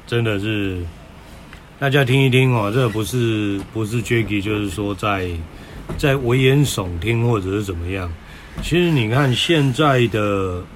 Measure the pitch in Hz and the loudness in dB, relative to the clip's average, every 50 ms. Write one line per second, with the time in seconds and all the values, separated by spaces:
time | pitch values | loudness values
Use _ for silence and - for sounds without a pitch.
0 | - - 117 120 117 113 104 98 101 110 107 104 101 95 92 90 87 82 - - | -8 -2 -2 0 0 0 -2 -2 -4 -4 -4 -2 -4 -4 -4 -6 -8 -10 -12 -16
1 | - - - - - - - - - - - - - - - - 139 139 131 147 | -20 -20 -20 -20 -20 -20 -20 -20 -20 -20 -20 -20 -20 -20 -8 -2 -2 2 4 4
2 | 139 120 131 135 135 131 123 127 131 131 123 113 101 101 107 135 131 113 98 110 | 4 4 4 4 4 4 4 4 4 4 2 2 0 0 2 2 0 2 0 -2
3 | 107 98 127 127 120 113 110 107 104 101 101 98 95 - - 110 113 101 117 123 | -4 -2 -2 0 0 0 0 0 -2 -2 -4 -4 -6 -8 -6 -6 -4 -2 -4 -4
4 | 110 - 127 117 110 98 104 101 92 107 107 104 104 98 85 104 104 101 101 95 | -2 0 0 0 0 0 -2 -2 -2 -2 -2 -2 -2 -4 -4 -4 -4 -4 -4 -2
5 | - 107 101 95 92 90 85 82 80 - - - - - - - - - - - | -2 -2 -2 -2 -2 -4 -6 -8 -8 -12 -14 -18 -18 -16 -16 -16 -12 -10 -4 0
6 | - 143 135 139 123 117 123 135 131 131 135 147 143 - - - 95 90 90 82 | 0 2 2 2 2 2 2 4 4 6 6 6 4 2 0 -4 -4 -4 -6 -4
7 | 82 110 117 117 117 120 117 104 92 95 98 107 104 95 90 82 82 87 95 95 | -2 -2 0 2 2 2 2 0 0 -2 -2 -2 -2 -4 -6 -6 -6 -6 -6 -6
8 | 92 85 82 - - - - - - - - - - - - 175 180 170 160 135 | -6 -8 -10 -12 -16 -20 -20 -20 -18 -14 -12 -8 -4 0 2 2 4 4 2 2
9 | 110 107 123 139 147 131 120 117 - - 170 151 139 135 120 147 156 143 135 127 | 2 2 2 2 4 2 2 0 2 2 4 4 4 2 2 2 2 4 4 4
10 | 120 107 101 107 104 104 101 98 95 92 90 90 80 - - | 4 2 2 0 0 0 0 0 -2 -2 -4 -6 -8 -12 -18